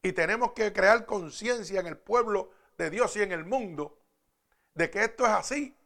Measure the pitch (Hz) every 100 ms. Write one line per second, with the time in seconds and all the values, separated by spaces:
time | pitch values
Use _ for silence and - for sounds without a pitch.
0 | 190 180 165 220 240 240 214 196 190 226
1 | 202 202 160 - 220 240 180 190 175 151
2 | - 240 226 202 - _ _ - 165 175
3 | 226 208 196 170 165 262 208 151 147 _
4 | _ _ _ _ _ _ _ - 165 196
5 | 220 - 240 208 - 285 269 _